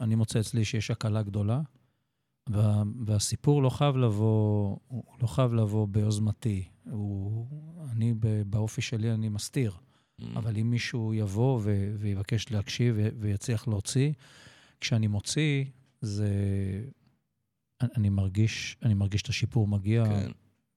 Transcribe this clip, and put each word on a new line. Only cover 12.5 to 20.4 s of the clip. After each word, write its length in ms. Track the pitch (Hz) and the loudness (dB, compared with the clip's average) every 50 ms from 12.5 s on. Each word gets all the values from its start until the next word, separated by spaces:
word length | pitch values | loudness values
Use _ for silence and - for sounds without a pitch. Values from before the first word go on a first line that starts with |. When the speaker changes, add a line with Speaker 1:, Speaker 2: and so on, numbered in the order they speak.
Speaker 1:
להקשיב 440 | 113 104 98 - - - 123 120 113 104 | -2 -4 -2 -4 -2 0 2 2 2 2
ו-, 100 | 107 110 - 120 | 0 0 -2 -2
ויצליח 480 | 104 104 101 101 - - 117 107 - 117 | -2 -2 -2 -2 -2 -2 -4 -2 -2 -2
להוציא, 440 | 107 98 - - - 131 135 147 151 - - - - - - - - - - - _ _ | -2 -2 -2 0 0 2 2 2 0 -4 -8 -16 -20 -20 -20 -20 -20 -20 -20 -20 _ _
כשאני 260 | - - 123 110 110 | -4 0 2 2 2
מוציא, 580 | 107 104 101 - - - 147 156 151 143 139 135 135 - _ _ _ _ _ | 2 0 0 -2 -2 -2 0 0 2 2 0 -2 -4 -8 _ _ _ _ _
זה, 280 | - 107 101 104 104 104 101 101 101 98 98 98 98 95 98 98 113 131 - - _ _ _ _ _ _ _ _ _ _ _ _ _ _ _ - | -6 -4 -2 -2 0 0 0 0 0 0 0 0 -2 -2 -4 -6 -8 -10 -14 -18 _ _ _ _ _ _ _ _ _ _ _ _ _ _ _ -4
אני, 80 | 127 120 - | -4 -2 0
אני 120 | - 107 101 | 2 2 2
מרגיש, 680 | 98 98 98 95 92 104 110 107 - - - - - - - | 2 2 0 0 2 2 2 2 0 -4 -8 -10 -8 -4 0
אני 120 | 120 104 | 0 2
מרגיש 280 | 98 101 98 98 101 - | 2 0 0 0 -2 -2
את 60 | - | -2
השיפור 400 | - - - - - 117 107 101 | -2 -2 -4 -2 0 0 0 2
מגיע 360 | 104 101 92 104 110 117 113 | 0 0 0 0 0 2 2
Speaker 2:
כן. 260 | 107 104 101 65 62 - - | 2 0 0 -2 -4 -8 -12